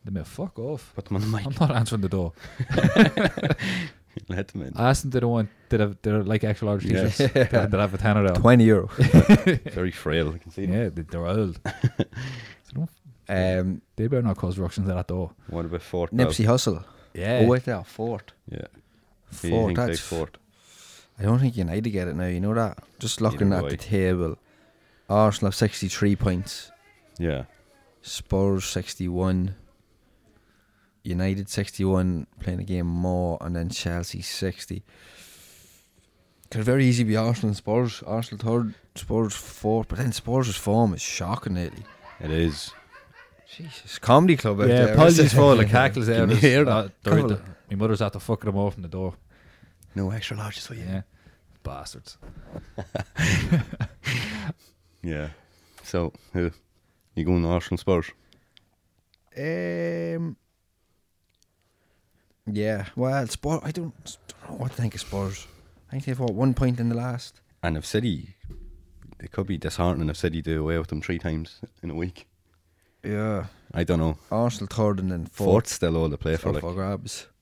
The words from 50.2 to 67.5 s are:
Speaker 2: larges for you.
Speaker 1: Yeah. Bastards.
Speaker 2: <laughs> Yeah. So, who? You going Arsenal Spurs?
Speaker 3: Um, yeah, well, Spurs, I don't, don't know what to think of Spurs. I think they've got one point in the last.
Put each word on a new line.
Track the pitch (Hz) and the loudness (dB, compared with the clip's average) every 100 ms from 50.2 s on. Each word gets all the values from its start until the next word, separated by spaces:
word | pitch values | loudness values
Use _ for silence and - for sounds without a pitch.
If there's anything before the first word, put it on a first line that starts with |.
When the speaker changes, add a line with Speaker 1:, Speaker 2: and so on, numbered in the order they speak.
| - 104 | -6 -8
Speaker 2:
larges | 104 - - | -10 -12 -14
for | 120 | -12
you. | |
Speaker 1:
Yeah. | 87 95 - _ - _ _ _ | -8 -8 -8 _ -20 _ _ _
Bastards. | - 67 71 - - - | -12 -12 -14 -16 -20 -20
Speaker 2:
<laughs> | - - - - - - - - - - - 98 - 165 - - - - - 123 117 214 196 - _ _ _ _ | -20 -20 -16 -18 -16 -14 -12 -10 -12 -4 0 0 2 0 -2 -8 -12 -10 -6 -6 -6 -10 -10 -12 _ _ _ _
Yeah. | 87 76 76 76 _ _ _ - | -8 -6 -8 -12 _ _ _ -20
So, | - 90 82 - _ | -8 -4 -4 -6 _
who? | 90 87 - _ _ _ _ _ - | -2 -2 -4 _ _ _ _ _ -6
You | 80 | 0
going | 90 | 2
Arsenal | 82 87 - 90 | 2 0 -2 -6
Spurs? | - 92 80 - _ _ _ _ _ _ _ _ _ _ _ - | 0 0 0 -12 _ _ _ _ _ _ _ _ _ _ _ -12
Speaker 3:
Um, | 151 170 175 170 170 170 170 165 165 - _ _ _ _ _ _ _ _ _ _ _ _ _ _ _ _ _ _ _ _ - | -8 -6 -6 -4 -4 -4 -6 -6 -6 -10 _ _ _ _ _ _ _ _ _ _ _ _ _ _ _ _ _ _ _ _ -8
yeah, | 104 107 107 95 - | -4 -2 -2 -6 -4
well, | 127 139 120 | -2 -2 -4
Spurs, | - 147 160 | -6 -4 -4
I | - | -4
don't, | 165 165 - | -8 -10 -12
don't | - - _ - - | -20 -20 _ -20 -18
know | - | -8
what | 123 | -8
to | - | -4
think | 117 104 | -6 -6
of | |
Spurs. | - 98 98 98 - - - _ _ | -8 -6 -6 -6 -16 -20 -20 _ _
I | |
think | 131 135 | -10 -6
they've | 127 | -4
got | 123 | -4
one | 101 131 | 0 0
point | 123 131 123 | 2 0 0
in | 117 | -2
the | 117 | -2
last. | 123 120 - _ _ | -4 -8 -12 _ _